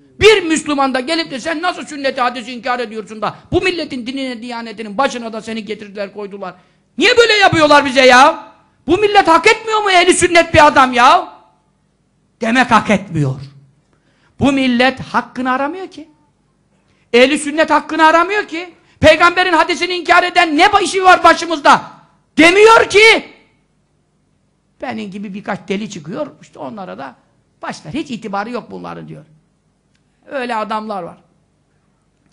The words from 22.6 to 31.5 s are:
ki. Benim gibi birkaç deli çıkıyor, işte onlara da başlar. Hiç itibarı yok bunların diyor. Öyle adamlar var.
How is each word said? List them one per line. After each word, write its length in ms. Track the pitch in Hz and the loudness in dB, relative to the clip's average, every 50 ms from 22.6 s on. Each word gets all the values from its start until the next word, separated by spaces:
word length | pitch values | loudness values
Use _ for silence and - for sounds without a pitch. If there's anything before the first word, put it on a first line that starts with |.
| 427 453 453 466 440 - | 6 8 8 6 4 2
ki. 440 | - 403 440 453 - 294 - - - _ _ _ _ _ _ _ _ _ _ _ _ _ _ _ _ _ _ _ _ _ _ _ _ _ _ _ _ _ 294 | 2 4 6 6 4 2 0 -8 -18 _ _ _ _ _ _ _ _ _ _ _ _ _ _ _ _ _ _ _ _ _ _ _ _ _ _ _ _ _ -12
Benim 280 | 262 233 220 214 202 | -12 -10 -10 -10 -12
gibi 240 | 180 208 202 220 185 | -12 -12 -14 -12 -14
birkaç 340 | 202 - 240 202 180 - - | -12 -10 -10 -10 -8 -8 -6
deli 220 | 196 196 220 - | -6 -6 -6 -8
çıkıyor, 360 | - 175 143 151 208 302 294 269 - _ _ | -12 -14 -14 -12 -10 -10 -10 -10 -12 _ _
işte 160 | _ - - | _ -18 -16
onlara 400 | 311 254 233 208 185 180 185 220 | -14 -14 -14 -14 -14 -16 -16 -16
da 160 | 262 262 226 _ _ _ _ _ _ _ _ _ - | -16 -18 -18 _ _ _ _ _ _ _ _ _ -14
başlar. 320 | 320 208 - - 156 151 | -14 -14 -14 -14 -12 -10
Hiç 160 | 285 320 - | -10 -10 -10
itibarı 400 | 240 180 - 214 190 196 208 233 | -12 -12 -12 -10 -8 -8 -8 -8
yok 200 | 247 220 165 170 | -10 -12 -12 -14
bunların 380 | 190 180 175 170 170 165 160 151 | -16 -16 -16 -16 -16 -16 -16 -18
diyor. 160 | 160 151 151 _ _ _ _ _ _ _ _ _ _ _ _ _ _ _ _ _ _ _ _ | -20 -20 -20 _ _ _ _ _ _ _ _ _ _ _ _ _ _ _ _ _ _ _ _
Öyle 280 | - 294 277 247 240 233 | -14 -10 -10 -8 -6 -6
adamlar 460 | 220 214 202 226 214 214 220 208 190 170 | -6 -6 -6 -6 -8 -8 -8 -10 -10 -12
var. 140 | 165 - - _ _ _ _ _ _ | -12 -16 -20 _ _ _ _ _ _